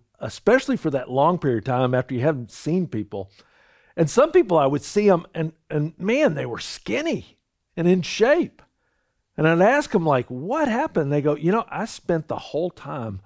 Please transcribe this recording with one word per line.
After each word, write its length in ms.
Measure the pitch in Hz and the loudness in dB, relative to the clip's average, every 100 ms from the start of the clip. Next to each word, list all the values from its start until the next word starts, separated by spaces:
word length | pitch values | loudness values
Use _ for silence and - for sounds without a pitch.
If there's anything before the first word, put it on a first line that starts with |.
| _ - | _ -12
especially 580 | - - - 254 - 254 | -12 -4 2 2 2 -2
for 120 | 165 | -2
that 220 | 135 123 | -2 -2
long 260 | 127 151 180 | 2 2 2
period 200 | 143 117 | 0 -2
of 80 | 123 | 0
time 280 | 127 127 | 0 2
after 220 | 127 127 127 | 0 -2 -2
you 60 | |
haven't 300 | 139 143 117 | 0 -2 -6
seen 360 | - - 180 175 | -10 -4 -2 -2
people. 420 | 110 101 98 95 _ _ _ _ _ _ - | -6 -8 -10 -12 _ _ _ _ _ _ -2
And 120 | 160 | 0
some 220 | - 311 | 4 4
people, 260 | 359 226 165 | 4 4 4
I 100 | 139 | 4
would 160 | 143 | 0
see 260 | - 208 208 | -2 2 4
'em 160 | 175 - 165 | 4 0 -6
and, 160 | 160 - - | -6 -8 -6
and 300 | 156 151 - | -4 -4 -4
man, 360 | 185 254 294 147 | -2 0 0 0
they 100 | 127 | -6
were 140 | 110 | -8
skinny 760 | - - - 226 320 196 - _ _ _ _ - | -10 -12 -6 -4 -4 -4 -8 _ _ _ _ -2
and 100 | 175 | 2
in 140 | 185 | 2
shape. 600 | - - 226 330 - - _ _ _ _ _ _ _ - | 0 0 4 4 0 -6 _ _ _ _ _ _ _ 0
And 100 | 156 | 2
I'd 140 | 165 | 4
ask 320 | 202 285 294 202 | 4 4 2 0
'em, 100 | 160 | 2
like, 220 | 131 120 | 0 0
"What 400 | 127 165 302 285 | -8 -4 -2 0
happened?" 460 | 220 311 - 139 | 0 -2 -2 0
They 80 | 147 | 0
go, 140 | 147 151 | 0 0
"You 180 | 160 | 0
know, 120 | 220 - | -2 -2
I 160 | 143 220 | -8 -8
spent 420 | - - 170 - | -8 -4 -4 -4
the 80 | - | -10
whole 360 | - 143 180 | -8 -6 -6
time 500 | - 143 147 113 98 | -8 -12 -8 -8 -10